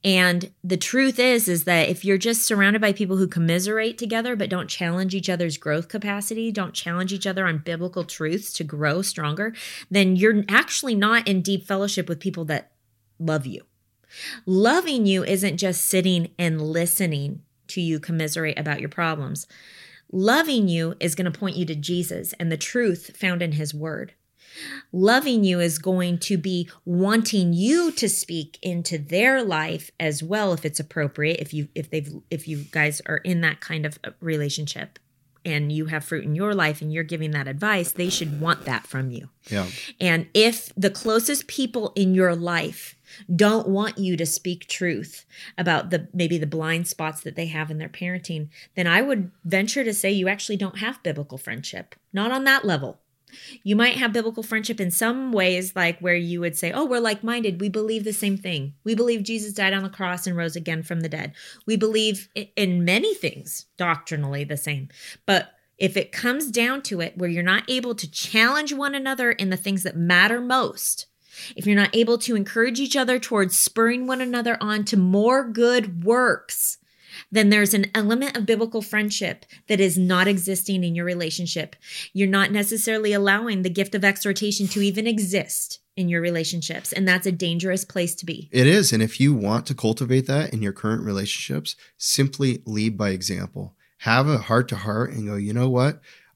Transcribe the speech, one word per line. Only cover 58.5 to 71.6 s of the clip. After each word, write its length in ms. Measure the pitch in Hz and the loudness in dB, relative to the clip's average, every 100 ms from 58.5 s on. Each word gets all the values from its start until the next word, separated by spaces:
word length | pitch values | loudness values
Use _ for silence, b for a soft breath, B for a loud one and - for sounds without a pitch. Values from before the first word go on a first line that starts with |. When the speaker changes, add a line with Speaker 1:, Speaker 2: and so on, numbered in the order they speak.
| 156 139 - 214 | -6 -6 -6 -2
Speaker 1:
We 100 | 220 | 2
believe 260 | 240 233 | 2 0
Jesus 280 | 202 226 208 | -2 -4 -6
died 220 | 202 190 | 0 0
on 100 | 196 | 0
the 60 | 196 | -2
cross 360 | 196 180 175 185 | -4 -4 -4 -4
and 120 | 175 | -2
rose 180 | 170 170 | -4 -4
again 260 | 165 160 | -6 -6
from 200 | 160 165 | -4 -4
the 80 | 165 | -4
dead. 240 | 156 147 - B B - | -6 -8 -12 B B -2
We 100 | 220 | 2
believe 540 | 220 220 220 196 - 185 | 2 2 2 0 -6 -12
i-, 120 | 196 - | -8 -2
in 300 | 190 175 175 | 0 2 2
many 280 | 202 427 | 2 0
things 520 | 392 156 143 - - - - | -2 -4 -6 -12 -14 -12 -4
doctrinally 720 | 175 156 - 151 139 143 147 | -2 -2 -4 -4 -4 -4 -6
the 100 | 143 | -6
same." 320 | 151 139 139 B B B - | -6 -6 -8 B B B 0
But 260 | 185 - _ _ - | 0 0 _ _ -2
if 200 | 190 190 | 0 0
it 160 | - | -4
comes 360 | - 240 277 294 | -4 -2 -2 -2
down 320 | 233 233 269 | 0 0 0
to 180 | 269 185 | -4 -4
it, 160 | 170 180 | -6 -4
where 120 | 180 | -2
you're 140 | 170 | 0
not 260 | 180 208 - | 2 0 0
able 260 | 254 247 226 | -2 -2 -6
to 140 | 151 | -8
challenge 640 | - - 220 233 294 294 | -8 -2 2 4 2 -2
one 240 | 277 285 277 | -4 -4 -4
another 380 | 269 262 240 | -4 0 0
in 160 | - 196 | 0 0
the 80 | 185 | -2
things 260 | 202 196 | -2 -2
that 140 | 185 160 | -2 0
matter 420 | 170 180 208 240 | 4 6 6 2
most, 680 | 247 262 - - - - - _ B B B | 0 0 0 -4 -6 -6 -10 _ B B B
if 140 | B | B